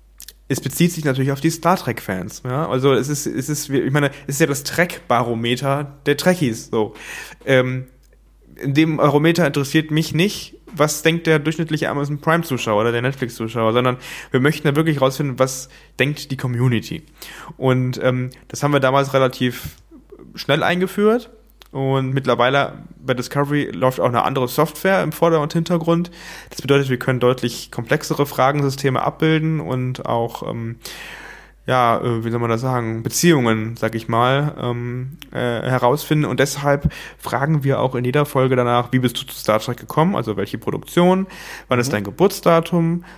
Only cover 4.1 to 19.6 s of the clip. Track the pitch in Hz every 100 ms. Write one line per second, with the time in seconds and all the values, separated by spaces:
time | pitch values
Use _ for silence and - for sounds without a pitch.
4.1 | - - 139 160 135 - - 175 - -
5.1 | 117 120 113 117 127 143 139 143 - -
6.1 | 143 180 180 135 110 - 117 104 - -
7.1 | - - - - 131 127 127 127 - _
8.1 | _ _ _ - - 139 139 160 156 143
9.1 | 143 156 170 151 143 135 160 156 151 160
10.1 | 156 196 - - - - 196 151 - 160
11.1 | 165 170 156 143 160 160 156 - 143 143
12.1 | 147 160 170 160 127 - 104 117 117 127
13.1 | 131 120 - 113 120 113 117 127 127 -
14.1 | - - 127 139 151 151 139 160 143 131
15.1 | 131 147 120 131 - - - - - 135
16.1 | 151 - 131 127 120 127 117 - 82 -
17.1 | - - - - - 131 127 127 123 127
18.1 | 127 127 - - 117 143 143 131 139 135
19.1 | 135 131 - 127 120